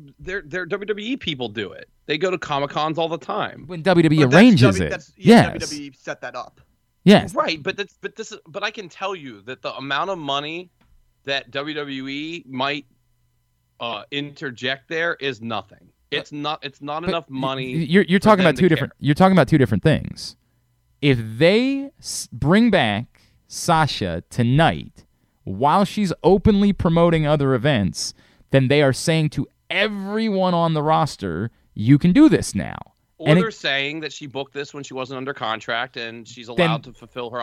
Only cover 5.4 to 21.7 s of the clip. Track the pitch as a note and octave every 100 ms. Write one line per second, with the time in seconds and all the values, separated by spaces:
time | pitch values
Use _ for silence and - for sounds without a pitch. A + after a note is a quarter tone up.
5.4 | G2 - D3+ D3 C#3+ C3+ - D3 B2+ B2
6.4 | - _ _ _ _ _ F3 G3 - F#3
7.4 | D4+ D#3+ C#3+ F#3+ G3+ _ G3 G3+ A3 G3+
8.4 | - D#3+ G#3 A3+ F#3 - G3 F#3+ C3+ G#2
9.4 | G2+ B2+ C#3+ A#2 C3+ C#3 F3+ F#3 C#3+ C#3
10.4 | D3 E3 F3+ _ _ _ _ _ - C#3
11.4 | B2+ C#3 D3 D3+ C#3+ C3+ C3+ C#3 D#3 E3+
12.4 | B2+ C3 C3+ D3 - _ _ _ _ _
13.4 | _ _ _ - A#2+ G#2+ - C#3+ C#3+ C#3+
14.4 | D3 A2+ B2+ C3 - D#3+ E3+ D#3 C#3 A2
15.4 | A2+ G#2+ F#2+ _ _ _ - D3 D3 D3
16.4 | D3 D#3 C#3 - C#3+ D3+ F3 E3+ D#3+ C3+
17.4 | C3 C3+ C3 C3+ C#3+ F#3 E3 F#3 G#3+ G#3
18.4 | F3+ C3+ F3+ D#3 C#3 - C#3 D3 F#3+ F#3+
19.4 | C3 D#3 B2 G#2+ D#3+ G2 - - - -
20.4 | _ _ _ _ _ - D3 B2 A2 A2+
21.4 | D#3+ G#3+ C4